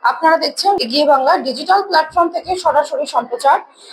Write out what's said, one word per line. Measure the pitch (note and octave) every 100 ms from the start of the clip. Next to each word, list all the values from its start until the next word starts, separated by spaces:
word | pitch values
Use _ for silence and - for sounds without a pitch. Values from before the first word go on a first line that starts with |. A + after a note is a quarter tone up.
আপনারা | A#3+ B3 D#4+ D#4+
দেখছেন | D4+ - F#4+ G4+
এগিয়ে | A#3+ C#4 D4
বাংলা | C#4 C4 F4
ডিজিটাল | B3+ A#3+ D4+ F#4+
প্ল্যাটফর্ম | G4+ E4 D#4 F4 E4+
থেকে | E4+ - F#4
সরাসরি | E4 C#4+ D4 C#4 D4+
সম্প্রচার। | - A#3+ - C#4 F4+ - _ -